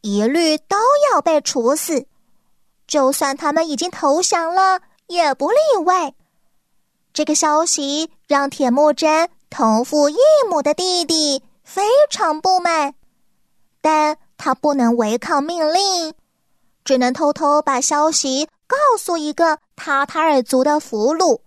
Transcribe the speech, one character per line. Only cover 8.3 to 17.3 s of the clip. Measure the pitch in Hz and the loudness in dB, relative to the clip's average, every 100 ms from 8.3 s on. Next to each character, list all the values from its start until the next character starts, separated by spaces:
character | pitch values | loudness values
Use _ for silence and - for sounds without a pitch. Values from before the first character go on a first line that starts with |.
| 285 277 | -2 -2
铁 | - 254 | -2 0
木 | 254 302 | 2 2
真 | 294 320 311 339 _ _ | 2 0 2 0 _ _
同 | - 226 220 | -2 2 2
父 | 254 302 294 | 0 2 2
异 | 311 571 622 480 | 4 4 4 2
母 | 330 | 0
的 | 285 | 0
弟 | 302 370 359 | -2 0 -2
弟 | 330 320 302 269 - _ | -2 -2 0 -2 -8 _
非 | _ - 415 523 605 | _ -4 2 4 2
常 | - 330 311 | 2 -2 0
不 | 370 370 | 0 0
满， | 349 330 285 - _ _ _ _ _ _ _ _ | 0 -2 -2 -6 _ _ _ _ _ _ _ _
但 | 311 311 302 302 _ _ | 0 2 0 -2 _ _
他 | - 262 | -4 -2
不 | 302 | -2
能 | 277 233 240 | 0 0 2
违 | 214 226 | 0 -2
抗 | 220 302 | -2 -4
命 | 294 339 311 | -2 -2 -2
令， | 339 392 359 320 311 _ _ _ _ _ _ - | 0 -2 -4 -6 -12 _ _ _ _ _ _ -2
只 | 254 | 0
能 | 247 | 0
偷 | 254 302 | 0 -2